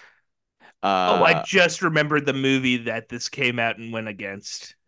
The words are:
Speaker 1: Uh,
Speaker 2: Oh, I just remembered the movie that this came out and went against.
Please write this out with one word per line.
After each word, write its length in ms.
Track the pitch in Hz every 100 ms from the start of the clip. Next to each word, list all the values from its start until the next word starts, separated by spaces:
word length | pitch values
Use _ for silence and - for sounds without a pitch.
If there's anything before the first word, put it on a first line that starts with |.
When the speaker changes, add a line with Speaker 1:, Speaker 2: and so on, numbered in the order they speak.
| - _ _ _ _ _ - _
Speaker 1:
Uh, 360 | 98 95 90 90
Speaker 2:
Oh, 40 |
I 180 | 170 170
just 380 | - 190 175 160
remembered 420 | 180 156 151 151 143
the 60 |
movie 460 | 135 135 135 131 123
that 240 | 117 113 113
this 200 | 120 -
came 300 | - 127 120
out 180 | 117 101
and 140 | 113
went 160 | 113 110
against. 680 | 101 101 98 - - - -